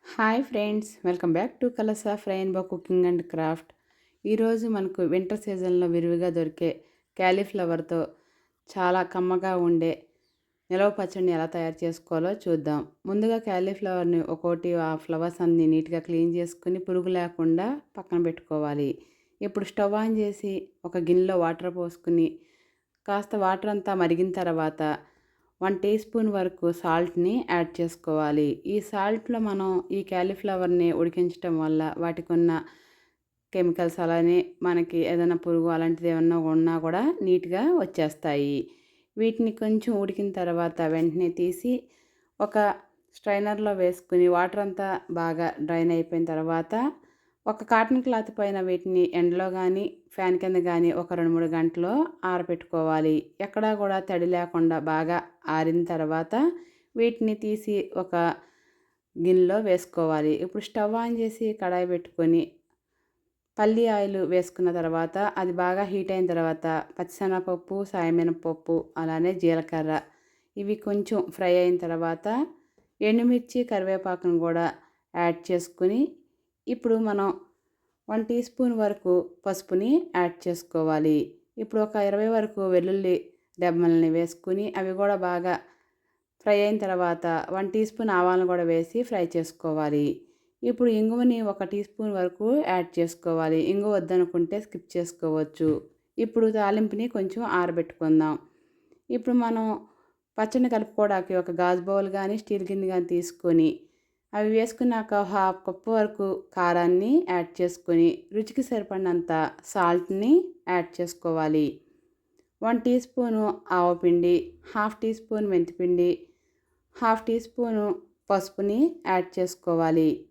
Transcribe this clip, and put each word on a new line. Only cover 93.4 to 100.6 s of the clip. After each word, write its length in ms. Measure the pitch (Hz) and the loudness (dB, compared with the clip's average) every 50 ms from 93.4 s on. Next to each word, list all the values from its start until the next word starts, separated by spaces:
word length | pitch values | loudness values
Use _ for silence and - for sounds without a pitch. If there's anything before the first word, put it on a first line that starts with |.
| 160 160 160 160 160 | 0 2 2 2 2
ఇంగువ 260 | - 190 202 202 214 | 2 0 0 0 2
వద్దనుకుంటే 640 | 208 196 170 165 185 180 180 175 - 175 170 165 202 208 | 0 0 0 2 2 2 2 2 2 -2 0 0 -2 -6
స్కిప్ 280 | 214 - - 180 - _ | -6 -8 -14 -16 -16 _
చేసుకోవచ్చు. 800 | - 175 175 170 175 - - 160 156 156 156 156 156 - 160 156 151 - - - _ _ _ _ _ - | -4 -4 -4 -4 -6 -6 -4 -2 0 0 -2 -4 -4 0 0 0 0 0 -4 -12 _ _ _ _ _ -4
ఇప్పుడు 300 | 226 226 - 233 226 220 | -4 0 2 2 2 2
తాలింపుని 540 | 214 214 208 196 208 214 220 208 202 208 226 240 | 2 0 0 2 2 2 0 0 -2 -4 -6 -4
కొంచెం 340 | - 220 190 190 - 226 240 - | -4 -4 -4 -4 -4 -6 -6 -2
ఆరబెట్టుకుందాం. 840 | - 180 175 175 165 170 165 170 - _ 165 156 156 156 156 156 151 - - _ _ _ _ _ _ _ _ _ _ _ _ _ | 0 0 0 0 -2 -4 -4 -6 -6 _ 2 4 4 4 4 2 -2 -6 -10 _ _ _ _ _ _ _ _ _ _ _ _ _
ఇప్పుడు 260 | 247 247 226 254 240 | -6 -4 -2 2 2
మనం 280 | 247 233 226 226 226 220 220 214 - - _ _ _ _ _ _ _ _ _ _ - | 2 2 2 0 0 0 -2 -2 -4 -8 _ _ _ _ _ _ _ _ _ _ -4
పచ్చడిని 300 | 220 220 - 262 | -4 0 2 2